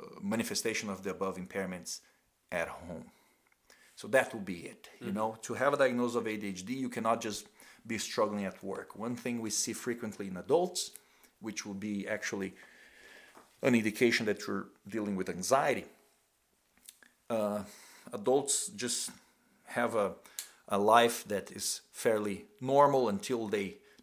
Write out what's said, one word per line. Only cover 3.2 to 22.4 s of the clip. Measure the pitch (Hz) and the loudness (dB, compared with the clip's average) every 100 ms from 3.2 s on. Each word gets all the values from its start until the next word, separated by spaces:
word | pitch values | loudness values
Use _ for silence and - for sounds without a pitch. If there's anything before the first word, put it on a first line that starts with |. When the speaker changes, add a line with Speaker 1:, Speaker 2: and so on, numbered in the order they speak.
| _ _ _ _ _ - - - | _ _ _ _ _ -20 -20 -16
Speaker 1:
So | 104 | 2
that | 131 120 | 2 2
will | 113 | -2
be | 98 87 71 | -6 -8 -10
it. | - - - | -14 -20 -12
You | 104 | -6
Speaker 2:
Mm-hmm. | 101 | -2
Speaker 1:
know, | 110 110 | -2 -4
to | - | -8
have | 113 135 | 2 2
a | 139 | 6
diagnosis | 135 120 123 117 | 4 4 0 0
of | 110 | 0
A | 107 | -2
D | 101 | -4
H | 90 95 | -6 -6
D, | |
you | 135 127 | -4 -4
cannot | 120 110 117 | 0 2 2
just | 117 98 - - - - 113 | 0 -6 -10 -20 -20 -18 -6
be | 110 | -6
struggling | - - 104 104 95 | -2 0 2 0 -4
at | - | -6
work. | 98 - - - | -8 -8 -10 -8
One | 113 120 | -6 -4
thing | 127 117 | -4 -4
we | 110 | -2
see | - - | -2 -2
frequently | 107 - 120 110 104 101 | -4 -4 -4 -6 -8 -8
in | 92 | -8
adults, | 87 156 180 - - - _ _ - _ | 2 2 2 -4 -8 -12 _ _ -20 _
which | 110 101 107 | -10 -8 -8
will | 98 | -8
be | 107 101 104 | -4 -4 -4
actually | 107 - 104 95 - - - - - - - - - - _ | -4 -4 -4 -6 -8 -20 -20 -20 -20 -20 -20 -20 -20 -20 _
an | 123 120 | 4 4
indication | 107 107 120 113 107 | 4 4 4 4 2
that | 98 - | -2 -2
you're | 101 - - - | -4 -6 -12 -8
dealing | 107 104 95 | -4 -2 -2
with | 92 | -2
anxiety. | 87 92 131 147 113 - - _ _ _ _ _ _ _ _ - - - _ - | -4 2 4 4 0 -4 -18 _ _ _ _ _ _ _ _ -20 -20 -20 _ -4
Uh, | 117 104 104 98 - - - - | -2 0 -2 -6 -14 -20 -20 -14
adults | 120 107 135 143 - - 101 | -2 2 4 4 0 -2 -6
just | 120 - - - - _ _ _ - | -4 -4 -4 -10 -20 _ _ _ -6
have | - 120 110 | -2 0 2
a, | 98 - - - - - - | 0 -2 -12 -14 -14 -18 -2
a | 101 | 2
life | 104 117 117 117 - | 8 10 8 4 -4
that | 101 - | -4 -4
is | 98 - - - | -6 -6 -6 -10
fairly | - 123 107 104 92 | 0 2 4 2 -4